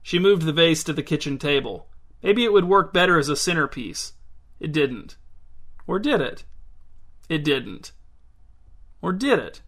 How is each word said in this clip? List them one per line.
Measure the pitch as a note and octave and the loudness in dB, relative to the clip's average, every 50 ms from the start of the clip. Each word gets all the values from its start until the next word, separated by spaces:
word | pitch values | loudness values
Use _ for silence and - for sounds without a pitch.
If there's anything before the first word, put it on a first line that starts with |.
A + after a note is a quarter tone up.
She | - - - F3 | -6 0 0 4
moved | F3+ G3 G3+ F3+ D#3+ | 4 4 4 4 2
the | D#3+ D3 | 0 4
vase | E3 E3 E3 D#3+ D#3+ - | 4 6 6 4 2 0
to | - D3 | -4 -4
the | D#3 C#3 | -4 -2
kitchen | - D#3+ D3 - D3 C#3 | -2 -4 -2 -2 -4 -6
table. | C3 - D3 C#3+ C#3 B2+ A2+ F#2+ - - - - - - - - - - | -4 -2 0 0 0 0 -2 -10 -10 -14 -18 -20 -20 -20 -20 -20 -4 0
Maybe | F#3+ G#3 A#3+ A#3+ | 2 2 2 2
it | A3 G3+ | 4 4
would | G3+ F3 | 4 6
work | F3 G3 G3 - G3 - | 6 4 4 4 4 2
better | F3+ F3+ F#3 F3 D#3+ | 4 4 6 4 4
as | C#3+ | 4
a | C#3+ C#3+ | 2 -2
centerpiece. | - - F3+ F3 E3 D3 C3 - C3+ A2+ - - - - - - - - - - - - - - - | -2 0 0 0 0 0 -2 -4 -10 -10 -10 -10 -10 -12 -12 -14 -18 -20 -18 -20 -20 -20 -20 -16 -10
It | - D#3 | -10 -4
didn't. | D3 D#3 C#3+ B2+ B2 G#2 - - - - - - - - - - - - - - - - - | 0 0 0 0 -2 -8 -14 -16 -20 -20 -20 -20 -20 -20 -20 -18 -16 -16 -14 -14 -14 -14 -8
Or | - F3 G3 | -4 -4 -2
did | A3 D4 C#4+ E3+ | 0 0 0 0
it? | C3+ A#2+ - - - - - - - - - - - - - - - - - - - | 0 -4 -6 -12 -16 -16 -16 -18 -18 -18 -20 -20 -20 -20 -20 -20 -20 -20 -20 -20 -8
It | - E3 D#3 D3 | -4 -4 -2 0
didn't. | D3+ C#3 C3 A#2 G2 F#2 - - - - - - - - - - - - _ - - - - - - - - - - - - | 0 0 -2 -2 -10 -16 -16 -18 -20 -20 -20 -20 -20 -20 -20 -20 -20 -20 _ -20 -20 -20 -20 -20 -20 -20 -20 -20 -20 -18 -8
Or | - F3+ | -6 -4
did | F#3 F#3+ B3+ C#4+ B3 E3 | -4 -2 0 0 0 0
it? | A2 - - - - | 0 -8 -16 -18 -20